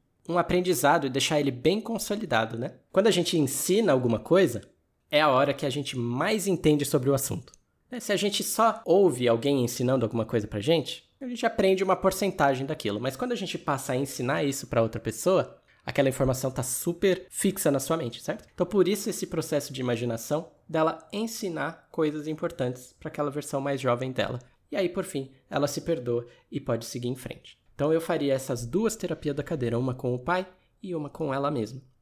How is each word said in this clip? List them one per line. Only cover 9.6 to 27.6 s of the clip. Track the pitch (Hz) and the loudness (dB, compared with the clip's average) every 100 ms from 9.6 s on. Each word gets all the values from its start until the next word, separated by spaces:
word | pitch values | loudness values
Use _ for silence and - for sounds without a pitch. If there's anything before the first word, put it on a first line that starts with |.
ensinando | 120 - 123 131 | 2 0 2 2
alguma | 113 117 | 2 0
coisa | 110 117 104 | 0 -2 -2
pra | 104 | -2
gente, | 110 165 127 - _ - | 2 2 0 -8 _ -14
a | 254 | -10
gente | 240 233 | -2 -2
aprende | 233 190 190 | 2 2 4
uma | 190 185 | 2 2
porcentagem | 190 190 202 185 143 131 135 | 2 2 0 2 2 2 -2
daquilo. | 156 107 104 | -4 -4 -2
Mas | 127 131 | -4 -4
quando | 247 | -4
a | 226 | -4
gente | 180 165 | -4 -6
passa | - 135 - | -4 -4 -2
a | 131 | -2
ensinar | 139 - 123 160 | -2 -4 -2 0
isso | 143 135 - | 0 -2 -2
pra | 117 | 2
outra | 113 110 | 2 0
pessoa, | - - 180 185 - - _ _ | -6 -2 2 2 2 -6 _ _
aquela | - 127 135 | -6 0 2
informação | 127 131 127 131 | 2 0 0 -2
tá | 127 | -4
super | 123 - - 170 196 180 - | -6 -4 -4 0 2 2 -2
fixa | - 196 - 156 | -2 -2 0 0
na | 139 | 0
sua | - 165 | 0 -2
mente, | 123 - | -4 -8
certo? | - 208 - | -8 -8 -8
Então, | - 175 | -4 0
por | 208 175 | 2 2
isso | 202 214 | 2 -2
esse | - - | -6 -6
processo | 165 156 147 139 | -6 -2 -2 -2
de | 131 | -4
imaginação | 127 117 120 113 - 151 175 _ - | -2 0 -2 -4 -4 -4 -4 _ -4
dela | 160 160 160 - | 0 0 0 -8
ensinar | 208 226 - 196 156 143 165 _ | -6 -6 -6 -6 -4 -6 -8 _
coisas | - 151 151 151 | -2 0 -2 -6
importantes | 156 175 - 123 123 - _ | -6 -6 -4 -6 -6 -12 _
pra | 156 | -12
aquela | - 147 | -4 -4
versão | 143 - 139 | -4 -6 -4
mais | 139 139 | -4 -2
jovem | 131 123 131 | 0 0 -2
dela. | 127 98 123 - _ - | -2 -4 -4 -12 _ -8
E | - | -2
aí, | 180 | -2
por | 190 | -2
fim, | 175 143 135 - - | -6 -6 -8 -14 -8
ela | 143 143 | -2 -2
se | 156 | -2
perdoa | - 160 120 120 120 - - | -2 -2 0 -2 -4 -14 -10
e | 139 | -8
pode | - 113 | -4 -4
seguir | 117 123 120 | -4 -6 -6
em | 131 | -6
frente. | - - - - | -10 -14 -18 -20